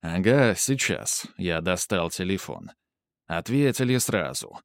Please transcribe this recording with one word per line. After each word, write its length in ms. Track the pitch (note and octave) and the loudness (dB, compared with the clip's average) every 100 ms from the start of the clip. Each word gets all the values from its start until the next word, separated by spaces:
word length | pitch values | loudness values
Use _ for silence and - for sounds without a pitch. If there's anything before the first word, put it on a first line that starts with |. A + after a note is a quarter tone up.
«Ага, 520 | E2 F2 F#2+ C3+ B2 | -2 2 4 6 4
сейчас», 720 | F#2+ - C3+ - F2+ - - - - | 2 0 0 0 -2 -2 -6 -6 -4
я 240 | F2+ E2 | -2 0
достал 480 | E2+ F2+ - G2 E2 | 0 -2 0 0 0
телефон. 640 | - F#2 F#2+ - B1 - - _ _ _ _ _ | -2 -2 -2 -4 -12 -14 -20 _ _ _ _ _
Ответили 720 | E2 - C3+ C#3+ A#2 B2+ B2+ | -6 0 2 2 2 2 2
сразу. 640 | - G#2 D2 C2+ G1+ - | 2 0 0 -6 -10 -16